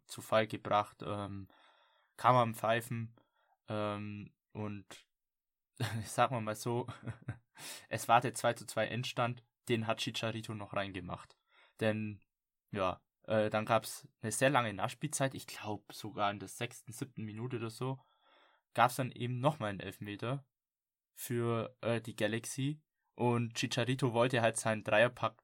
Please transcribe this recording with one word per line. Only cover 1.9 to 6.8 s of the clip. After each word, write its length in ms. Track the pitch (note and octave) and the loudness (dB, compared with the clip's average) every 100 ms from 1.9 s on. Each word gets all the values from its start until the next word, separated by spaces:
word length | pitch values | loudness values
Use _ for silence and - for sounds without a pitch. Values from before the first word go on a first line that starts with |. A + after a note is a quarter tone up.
| _ _ - | _ _ 2
kann 180 | A#2+ B2+ | 6 6
man 200 | A#2 A2 | 4 2
pfeifen. 580 | G#2+ A#2 - A#2 A2+ - _ _ _ _ - | 0 0 0 -6 -8 -12 _ _ _ _ -6
Ähm, 640 | G#2+ G#2 G#2 G#2 G#2 - _ _ | -4 -2 -4 -6 -10 -12 _ _
und 320 | - G#2+ G#2 G2 - _ _ _ _ _ _ _ - | -8 -8 -8 -12 -20 _ _ _ _ _ _ _ -6
<laughs> 260 | A2 A2+ G2+ | -4 -4 -2
sagen 300 | - A#2 B2 | 2 2 2
wir 60 | |
mal 140 | A2 G#2+ | -4 -4
so, 320 | B2 A#2+ | -2 -2